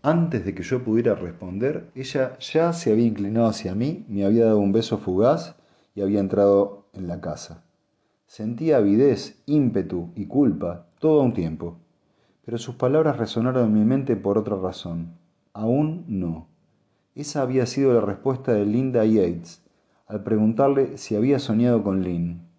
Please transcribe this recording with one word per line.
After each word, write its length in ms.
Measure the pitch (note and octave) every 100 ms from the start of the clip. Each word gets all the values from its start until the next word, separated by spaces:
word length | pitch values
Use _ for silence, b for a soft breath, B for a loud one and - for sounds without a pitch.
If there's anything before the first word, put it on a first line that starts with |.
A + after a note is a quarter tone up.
Antes 440 | C#3 E3+ E3 A#2 F2+
de 80 |
que 80 | F#2
yo 200 | F2 B2+
pudiera 320 | A#2+ A2+ A#2+
responder, 760 | F2+ F2 E2+ F#2 F#2+ B2+ D#3 -
ella 440 | C3 B2+ C#3 B2+ -
ya 340 | - D#3+ E3+
se 180 | E3+ A2+
había 140 | G#2+
inclinado 440 | A#2 G2+ G2+ A2+ A2+
hacia 260 | G#2+ F#2+
mí, 320 | F#2+ C3+ F3+ -
me 160 | G2+
había 220 | G2 A2+ A2+
dado 120 | G#2+
un 140 | G2
beso 240 | G#2+ A2+ G#2+
fugaz 600 | - F#2 A#2 D#3+ - - b b b
y 60 | -
había 200 | G2 G#2
entrado 680 | G2 G2+ G2+ G2+ G2+ - _
en 120 | F#2+ F2+
la 140 | F2
casa. 440 | F2 D2+ - E2+ _ _ _ _ _ _ _
Sentía 520 | - G#2+ A#2 D#3+ C#3
avidez, 640 | G2+ G#2 C#3 A2 - -
ímpetu 640 | - D3+ B2+ G#2 F2 F2+ E2+
y 100 | -
culpa, 600 | F#2+ C3+ C3+ E2+ F2 F2 - _
todo 200 | D#3 D3+
a 40 |
un 100 | B2+
tiempo. 420 | G2+ E2 D#2+ E2+ E2+ _ _ _ _ _ _ -
Pero 100 | A#2
sus 200 | - B2
palabras 420 | B2+ D3+ D#3 A#2+
resonaron 480 | A2 A#2 B2 B2+ A2+
en 80 |
mi 100 | G#2+
mente 320 | G#2+ C3+ C3+ G#2
por 220 | G2 G#2
otra 180 | G#2 G2
razón. 600 | F#2 F2+ F2+ E2+ E2+ - _ _ _
"Aún 540 | G#2+ A2+ C3+ D#3 E3+ E3+
no". 400 | G2 F2 D#2+ - _ _ _ _ _ _
Esa 280 | - C#3+ D3
había 240 | B2+ C3 B2
sido 260 | - C#3
la 80 | A#2
respuesta 540 | G2+ G2 C3+ B2+ B2+
de 100 | G#2+
Linda 400 | G#2 A#2 C3 A#2+
Yates 580 | A2 A2 F2+ E2+ - - _ _ _ _ _
al 160 | G#2+
preguntarle 760 | G#2+ G#2+ G#2+ A2+ C#3 C3+ C3 G2+
si 180 | -
había 240 | G#2+ B2+ C#3
soñado 440 | - A2 B2 A#2
con 200 | G2+ F#2+
Lynn. 460 | F2+ F2 E2+ E2+ -